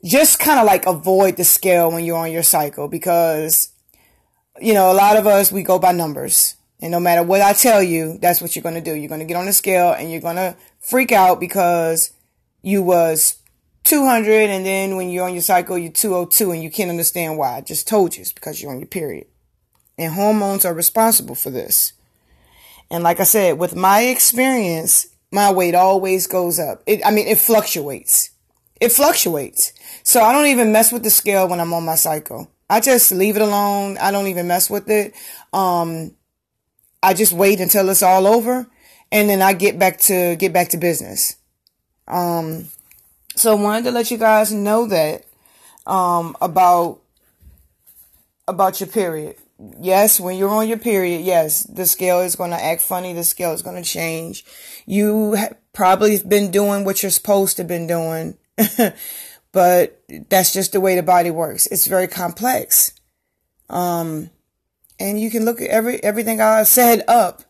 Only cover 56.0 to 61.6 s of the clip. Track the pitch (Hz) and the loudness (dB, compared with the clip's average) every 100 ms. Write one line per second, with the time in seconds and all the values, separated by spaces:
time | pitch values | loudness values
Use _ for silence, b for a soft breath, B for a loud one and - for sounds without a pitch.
56 | 214 208 190 202 202 190 202 202 196 196 | 4 2 2 0 2 0 0 -2 -2 -4
57 | 196 - - 202 196 - 175 175 165 170 | -2 -4 0 2 2 -2 -6 -6 -4 -4
58 | 160 160 165 - _ - 214 - 220 - | -4 -6 -8 -12 _ -2 -2 2 -2 -2
59 | B B B B _ 190 180 180 170 _ | B B B B _ 2 4 4 2 _
60 | _ 78 - 190 180 196 190 202 190 180 | _ -20 0 0 2 -2 -2 0 2 0
61 | 170 180 175 160 160 - | 2 2 2 -2 -6 -2